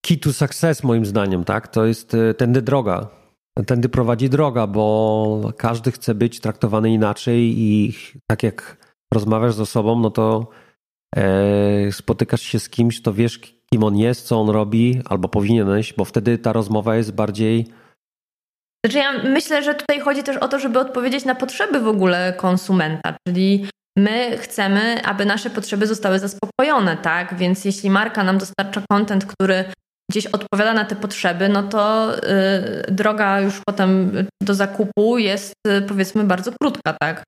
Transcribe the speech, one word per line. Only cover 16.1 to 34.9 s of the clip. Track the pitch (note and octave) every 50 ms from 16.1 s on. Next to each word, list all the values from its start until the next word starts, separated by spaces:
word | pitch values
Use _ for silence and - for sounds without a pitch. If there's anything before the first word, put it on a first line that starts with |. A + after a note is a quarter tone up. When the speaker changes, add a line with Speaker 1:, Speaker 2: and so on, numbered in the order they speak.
| - A#2+ G2+ A#2+ A#2+ A2+
Speaker 1:
ta | - A#2
rozmowa | G#2+ A2+ G#2 G2 G#2+ G#2+ G2+ A#2 A2
jest | A2+ A2+ G#2+
bardziej | G2 G#2 G#2+ G#2 G2 G2+ A2 A2 A2+ A2+ A#2 A#2 - - _ _ _ _ _ _ _ _ _ _ _ _ _ _ _ _ _ _ _ _ -
Speaker 2:
Znaczy | A3 A#3 C#4+
ja | C#4 C#4 C4+ A3+
myślę, | G3 C4 C4+ D#4 - - D#4 C#4+
że | C#4+ D4 D4
tutaj | - - - C#4+ C#4+
chodzi | C#4+ C#4+ C#4 C#4
też | - C#4+ C4+
o | B3+ - B3+
to, | C4+ C#4
żeby | C4+ C4+ A3+ B3+
odpowiedzieć | C4 C4 C4 B3 A#3+ B3 B3+ C#4 C4+
na | C4+ B3+
potrzeby | B3+ C4 B3+ - - G4+ G#4+ - C#4
w | A3+ A3
ogóle | G#3+ G3 F#3 F#3 F3 F3 F3+ F#3
konsumenta, | F3+ F3+ - F#3 F3+ F3+ - - F#3+ F3+ D#3+ D#3 D#3+ D#3 - E3 D#3 - _ F3+
czyli | F3+ F3+ F#3+ G3 G3+ G3+ G3+ G3 - _ _ _ _
my | G3 G3 G#3 A3 A#3+ B3 A#3+ A#3 A#3
chcemy, | - - - - G3+ G3 G3 G3+ G#3+ A#3 A#3 - -
aby | - G3+ F#3+ G3+
nasze | G3+ G3+ G#3+ - A#3+
potrzeby | - A3 G3 - G#3+ G3+ G#3+
zostały | G#3+ A3 G#3+ G#3 G3 F#3 F#3+
zaspokojone, | G3 G3 G3 - - G3 - - C4 D4+ D4+ B3 G3 F3+ D#3+
tak? | D#3 - E3 D#3+ F3 F3+ F3+ F#3
Więc | F3 F#3 F3+ F#3+ F#3 -
jeśli | G3+ G3 - - G3
marka | G3 G3 G#3+ A3 - G#3+ G3
nam | F#3 F#3+ G3
dostarcza | F#3+ F#3 G3 - G3 G3 - G#3 G3 -
content, | G3+ G3+ G#3 G#3 G#3 F#3+ G3
który | G3 - _ F#3+ F#3+ F#3+ F#3 F#3 F#3+ F#3+ _ _ _ _ _ _ -
gdzieś | - G#3+ G#3+
odpowiada | A3+ - G3 G3+ - - G3 G#3+ A3 A3+
na | A3 G#3
te | G#3 G#3+
potrzeby, | G3+ - G3+ - - - F3+ F3 F3 F#3+ G3
no | G3+ G3+
to, | G3+ G3+ G#3+ G#3+ G#3 G#3+ A3 A3 A3 A3 - -
y, | - - G3 G3 F#3+ F#3+ G3 F#3+ G3 - - - - -
droga | G3 F#3+ G#3 G#3+ G#3+ G#3+ G#3+ G3 G3 G3+
już | G3 G3+ G3 - -
potem | - G3+ G3+ F#3+ F#3 F#3+ F#3+ F#3 F#3 G3+ - F#3+ G3 _ _
do | G3 G3+ G3+
zakupu | G3 G3+ G3 G3 - G#3+ G3